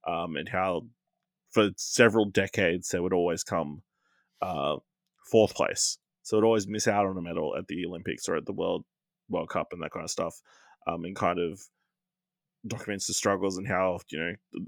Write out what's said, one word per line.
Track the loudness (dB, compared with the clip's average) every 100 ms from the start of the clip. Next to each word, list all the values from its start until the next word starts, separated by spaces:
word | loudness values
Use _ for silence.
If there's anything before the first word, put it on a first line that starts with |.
| -6
um, | -4 -4 -6
and | -4
how | 0 0 -2 -6 _ _ _ _ _ _
for | 2 2 2
several | -2 6 6 8 4
decades | 2 0 2 2 2 -2
they | -2
would | 2
always | 2 2 0
come, | -2 -2 -4 -8 _ _ _ _ _ -8
uh, | -6 -2 -2 -2 _ _ _ _ 4
fourth | 6 6 4
place. | -2 0 -2 -4 _ _
So | -2 4
they'd | 4
always | 4 0
miss | -2 0
out | 2 0
on | -2
a |
medal | -6 -4 -4 -4
at | -6
the | -6 -6
Olympics | -8 -6 -6 -2
or | -4
at | -4
the |
World, | -4 -2 -2 -6 _ _ _ -6
World | -6 -2
Cup | -4 -4
and | -6
that | -8
kind | -8
of | -8
stuff, | -4 -6 -6 _ _ _ _ -6
um, | -6
and | -6 -2
kind | 0 0
of | -2 -6 -18 _ _ _ _ _ _ _ _ _ -12
documents | -10 -6 -6 -4
the |
struggles | 0 2 2 0 -2
and | -2
how, | 2 2 0 -6
you | -6
know, | -4 -6 _ -12